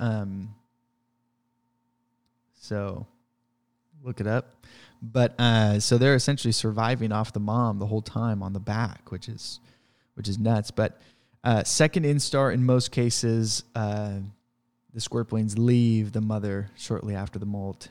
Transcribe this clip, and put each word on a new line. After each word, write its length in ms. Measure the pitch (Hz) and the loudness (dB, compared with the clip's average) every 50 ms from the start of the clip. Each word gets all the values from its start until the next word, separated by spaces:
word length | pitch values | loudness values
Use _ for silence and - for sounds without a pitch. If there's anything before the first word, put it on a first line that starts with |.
Um, 540 | 123 117 110 107 101 98 95 98 95 107 107 - _ _ _ _ _ _ _ _ _ _ _ _ _ _ _ _ _ _ _ _ _ _ _ _ _ _ _ _ _ _ _ _ _ _ _ _ _ _ _ | -4 -2 -2 -2 -4 -6 -8 -8 -10 -12 -14 -18 _ _ _ _ _ _ _ _ _ _ _ _ _ _ _ _ _ _ _ _ _ _ _ _ _ _ _ _ _ _ _ _ _ _ _ _ _ _ _
so 520 | _ - - 107 101 101 98 92 85 - - _ _ _ _ _ _ _ _ _ _ _ _ _ _ _ _ _ 156 135 | _ -12 -8 -6 -6 -6 -6 -8 -10 -12 -16 _ _ _ _ _ _ _ _ _ _ _ _ _ _ _ _ _ -14 -12
look 160 | 123 - - 101 | -10 -8 -4 -2
it 40 | |
up. 380 | 107 110 127 - - _ _ - - - - - - _ _ - | -2 -2 -2 -2 -6 _ _ -20 -20 -20 -20 -20 -20 _ _ -14
But, 360 | 113 110 127 123 117 - - | -2 2 2 2 2 2 2
uh, 400 | 120 120 117 113 107 104 104 104 | 2 4 4 4 4 4 4 2
so 200 | 107 - 123 120 | 2 2 4 4
they're 180 | 127 139 139 | 6 4 4
essentially 360 | 127 - - 143 139 - 117 110 | 4 2 0 0 0 0 0 0
surviving 600 | - - 110 107 110 110 117 127 123 110 107 104 | 0 0 -2 -2 0 0 0 0 0 -2 -2 0
off 200 | 107 107 - - | -2 -2 -2 -4
the 60 | 107 | -4
mom 400 | 104 104 110 120 120 113 104 101 | -2 0 0 0 0 0 0 -2
the 80 | 98 | -2
whole 160 | 101 110 110 107 | -2 -2 -2 -4
time 400 | - - 113 113 117 107 101 92 | -4 -4 -2 -2 0 -2 -2 -4
on 120 | 95 98 | -4 -6
the 40 | 98 | -6
back, 540 | 104 110 104 113 117 101 - - - - 95 | -4 -4 -2 -2 -2 -4 -6 -10 -14 -14 -12
which 160 | 92 - - | -12 -10 -12
is, 320 | 110 104 - - - - _ _ _ _ _ _ _ _ _ _ _ | -12 -12 -12 -12 -14 -14 _ _ _ _ _ _ _ _ _ _ _
which 120 | - 104 | -8 -6
is 120 | 104 98 - | -4 -2 0
nuts. 320 | 104 113 117 104 104 - | 2 2 2 2 0 -2
But, 300 | - - 107 - - - _ _ _ _ _ _ _ _ - | -2 -2 -2 -2 -4 -8 _ _ _ _ _ _ _ _ 0
uh, 200 | 120 117 107 - | 2 2 2 2
second 400 | - - - 156 156 - 180 156 | 2 2 4 2 4 2 2 2
instar 480 | 143 147 143 - - - 139 139 127 95 | 2 2 2 0 0 2 2 2 2 2
in 120 | 127 127 | 4 4
most 260 | 127 127 127 120 - | 4 4 4 2 0
cases, 720 | - 131 120 120 113 - - 117 113 113 113 107 107 - - _ - | 0 0 0 2 0 0 0 2 2 2 2 0 -2 -4 -6 _ -6
uh, 440 | 117 107 104 104 104 104 104 98 98 98 101 104 _ _ _ _ _ _ _ _ _ _ _ - | -4 -4 -2 -2 -4 -4 -6 -6 -8 -8 -10 -14 _ _ _ _ _ _ _ _ _ _ _ -12
the 80 | 113 | -10
scorpions 560 | - - - 120 113 - 113 110 110 107 101 | -8 -4 -4 -4 -2 -2 0 0 0 0 2
leave 540 | 113 117 120 123 120 120 117 113 110 107 104 | 2 4 6 6 6 6 6 4 4 2 0
the 100 | 95 107 | -2 -2
mother 500 | 107 107 107 104 101 104 98 98 104 101 - | -2 0 -2 -2 -2 -2 -2 -4 -4 -6 -10
shortly 380 | - - - 117 - - 107 101 | -14 -8 -6 -6 -4 -4 -4 -6
after 240 | 92 98 95 - 101 | -6 -6 -8 -8 -8
the 80 | 104 | -8
molt. 440 | 101 101 101 98 98 95 - - - | -6 -6 -6 -6 -8 -10 -12 -16 -20